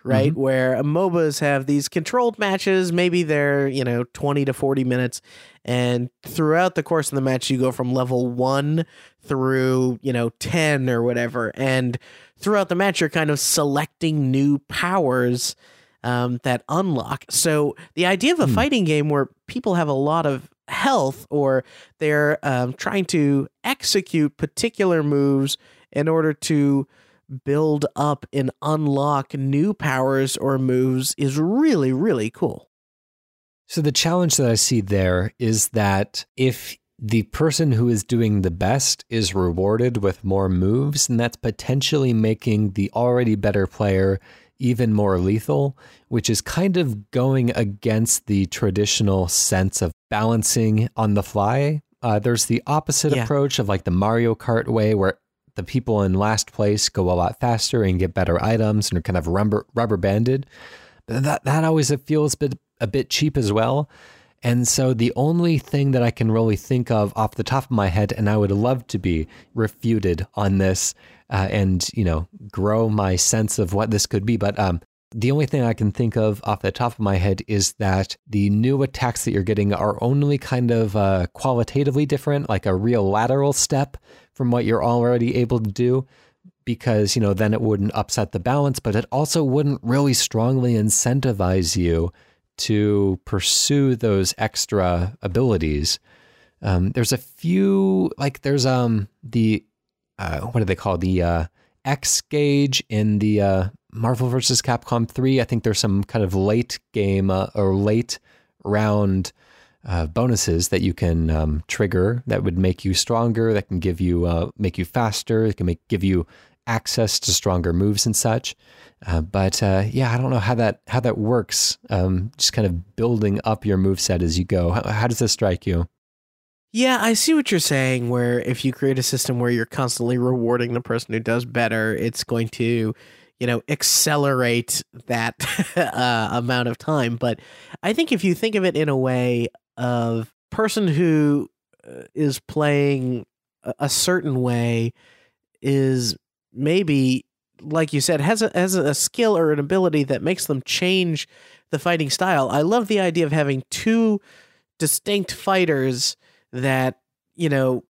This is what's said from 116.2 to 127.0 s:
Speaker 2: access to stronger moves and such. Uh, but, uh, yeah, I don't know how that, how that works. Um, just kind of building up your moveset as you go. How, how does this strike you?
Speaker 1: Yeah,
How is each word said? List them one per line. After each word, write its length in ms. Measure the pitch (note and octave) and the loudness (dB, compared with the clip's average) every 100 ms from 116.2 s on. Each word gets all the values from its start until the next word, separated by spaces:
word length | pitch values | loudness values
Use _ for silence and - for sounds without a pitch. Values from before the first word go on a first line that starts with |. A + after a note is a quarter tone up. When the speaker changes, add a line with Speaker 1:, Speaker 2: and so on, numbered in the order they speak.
| E2 - _ _ - | -2 -10 _ _ -6
Speaker 2:
access 520 | A2+ - - A2 - | -6 -4 -2 -2 -2
to 100 | - | -2
stronger 380 | F#2+ G2+ F2+ E2+ | -2 0 0 0
moves 340 | F2 G2+ G#2 A#2 | 2 2 0 0
and 100 | G#2 | 0
such. 380 | A#2 A2+ - - _ - - _ - | 0 -2 -4 -12 _ -20 -20 _ -2
Uh, 160 | E2 | -2
but, 420 | E2 G2 F#2+ - | 0 0 0 0
uh, 200 | G2+ F#2+ G#2 | 2 2 0
yeah, 220 | B2 B2 | 0 0
I 60 | A#2+ | 0
don't 140 | C3 | 0
know 80 | B2 | 0
how 160 | G2 A#2+ | 0 2
that, 260 | A2 - - | 0 -2 -4
how 120 | B2 | -2
that 180 | A#2 A2+ | 0 0
works. 600 | G#2+ B2 F#2+ - - - - | 0 0 0 -2 -2 -4 -4
Um, 420 | F#2+ F#2 F#2 G#2 - | 0 2 0 -2 -2
just 140 | - | -2
kind 140 | - G2+ | 0 0
of 300 | E2+ - - | -2 -6 -4
building 420 | A#2 A#2 G#2 G2+ A2 | 0 2 2 0 0
up 200 | G#2+ G#2 | -2 0
your 120 | F#2+ | 2
moveset 440 | F#2+ F#2 - F2+ | 2 0 0 0
as 160 | E2+ E2+ | 0 0
you 60 | |
go. 280 | F2+ F#2 E2+ | 0 0 2
How, 180 | G2 G2+ | 0 -2
how 180 | G#2 A#2+ | -2 -2
does 120 | A2+ | 0
this 120 | A#2 | -2
strike 340 | - G2+ F2+ - | 0 0 -2 -2
you? 220 | E2+ E2+ _ _ _ _ _ _ _ _ | -2 -2 _ _ _ _ _ _ _ _
Speaker 1:
Yeah, 240 | A3 C4 B3 | 0 2 2